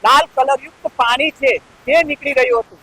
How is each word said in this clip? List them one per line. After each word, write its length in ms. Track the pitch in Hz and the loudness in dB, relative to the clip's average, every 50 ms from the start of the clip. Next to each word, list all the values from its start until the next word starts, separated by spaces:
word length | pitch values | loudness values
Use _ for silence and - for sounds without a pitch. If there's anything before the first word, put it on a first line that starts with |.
| - | 2
લાલ 220 | 220 262 285 330 | 4 2 2 2
કલરયુક્ત 600 | 311 _ 269 262 269 277 262 269 320 _ _ - | 0 _ -2 0 0 0 -4 -4 -14 _ _ -12
પાણી 440 | 320 _ - 240 233 240 254 240 208 | -12 _ -2 -2 -2 0 -2 -2 -4
છે 260 | - _ 277 262 220 | -4 _ -2 -2 -2
તે 460 | 160 _ _ _ _ _ - 285 330 330 | -2 _ _ _ _ _ 0 0 0 0
નીકળી 300 | 294 294 - 277 285 277 | 0 -6 -8 -8 -4 -2
રહ્યું 280 | 262 254 254 240 226 | 0 0 0 0 -2
હતું 180 | 220 _ - _ | -4 _ -16 _